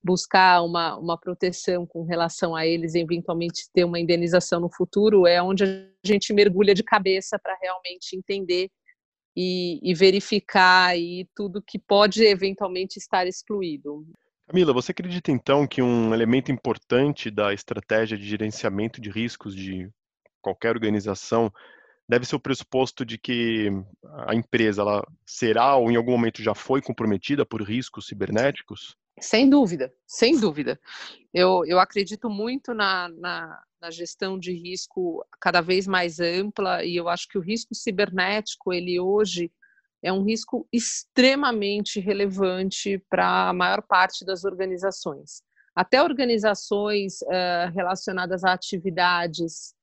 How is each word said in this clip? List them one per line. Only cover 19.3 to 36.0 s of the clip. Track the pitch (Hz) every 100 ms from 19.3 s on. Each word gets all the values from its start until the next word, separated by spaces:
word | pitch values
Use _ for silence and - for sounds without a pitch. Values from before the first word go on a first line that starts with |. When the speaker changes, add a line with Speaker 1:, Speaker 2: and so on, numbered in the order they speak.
| - 104 95
Speaker 2:
de | 95 92 92 _ _ _ _ _
qualquer | - 92 113
organização | 117 110 104 101 98 - 113 113 - - - _ _ -
deve | 120 123
ser | 147
o |
pressuposto | 135 131 - 131 127 - 120
de | 113
que | - 120 117 113 104 98 98 _ - 151 -
a | 113
empresa, | - 117 110 101
ela | 101 104 - - -
será | - 117 110 131 135
ou | 117
em | 117
algum | 117
momento | 123 113 -
já | 110
foi | 101 - 135
comprometida | - 123 110 98 - 143 117
por | 113
riscos | 101 120 123 - -
cibernéticos? | 104 95 107 135 143 - - - _ _ _
Speaker 1:
Sem | - 220 269
dúvida, | 285 214 165 127 _ _
sem | - 233 311
dúvida. | 208 147 127 - - - - - _
Eu, | 175 185 185 156
eu | 180
acredito | 185 208 196 208 233
muito | 202 226 269 -
na, | 226 196 190 175
na, | 165 175 170 165 - _ _
na | 170
gestão | 165 175 - 190 190
de | 175
risco | 175 175 185 - - 180 165 - _
cada | 185 175
vez | 165 185 190
mais | 190